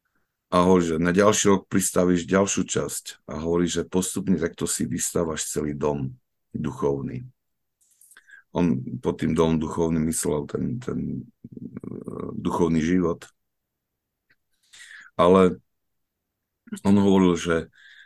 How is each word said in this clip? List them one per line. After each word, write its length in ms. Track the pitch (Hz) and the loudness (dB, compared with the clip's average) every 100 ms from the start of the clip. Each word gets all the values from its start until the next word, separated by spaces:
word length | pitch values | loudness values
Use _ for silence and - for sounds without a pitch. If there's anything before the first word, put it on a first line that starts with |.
| _ _ _ _ _ | _ _ _ _ _
A 160 | 90 90 | 2 4
hovorí, 160 | 92 | 4
že 160 | 85 80 | 4 0
na 160 | 87 87 | 0 4
ďalší 320 | 104 104 101 | 4 4 4
rok 240 | 98 - | 2 2
pristavíš 560 | 101 95 95 90 90 82 | -2 0 2 2 2 2
ďalšiu 400 | 95 101 - 90 | 0 2 -2 -4
časť. 560 | - 73 - - - - | -4 -4 -6 -12 -16 -12
A 80 | 76 | -8
hovorí, 320 | 82 85 87 | -2 0 0
že 160 | 85 - | -2 -2
postupne 480 | 92 90 - 95 85 | -2 -2 -4 -2 0
takto 320 | 82 - - | -2 -4 -6
si 160 | - | -4
vystávaš 640 | 80 80 - 90 82 78 - | -4 -4 -4 -2 -2 -4 -6
celý 240 | 78 76 | -4 -4
dom 400 | 71 73 73 65 64 _ _ _ | -2 -2 -2 -6 -10 _ _ _
duchovný. 720 | - - - 71 69 - 64 127 _ _ _ _ _ _ _ _ _ _ - _ | -8 -8 -4 -2 -2 -6 -10 -14 _ _ _ _ _ _ _ _ _ _ -20 _
On 240 | 78 87 64 64 62 | -2 0 -2 -6 -6
pod 160 | 87 - | -6 -2
tým 160 | 80 | -2
domom 240 | 80 82 80 | 2 2 0
duchovným 480 | 78 - 82 82 80 | -2 -2 0 0 0
myslel 320 | 78 80 76 73 | -2 -2 -2 -4
ten, 240 | - 73 64 | -6 -6 -6
ten, 400 | - - 73 - | -6 -6 -6 -8
e, 720 | - _ - - - - - - - - - - | -12 _ -20 -16 -16 -14 -14 -12 -12 -10 -10 -6
duchovný 480 | - - 85 82 | -4 0 2 2
život. 480 | 78 92 85 - - _ _ _ _ _ _ _ _ _ _ _ _ _ _ - - - - - | 2 2 0 -2 -10 _ _ _ _ _ _ _ _ _ _ _ _ _ _ -20 -20 -20 -8 2
Ale 400 | 87 95 92 87 _ _ _ _ _ _ _ _ _ _ _ 104 | 6 8 6 2 _ _ _ _ _ _ _ _ _ _ _ -6
on 120 | 98 101 | 2 4
hovoril, 400 | 98 95 92 85 | 6 6 6 4
že 320 | 85 82 - _ - - | 0 -2 -4 _ -20 -20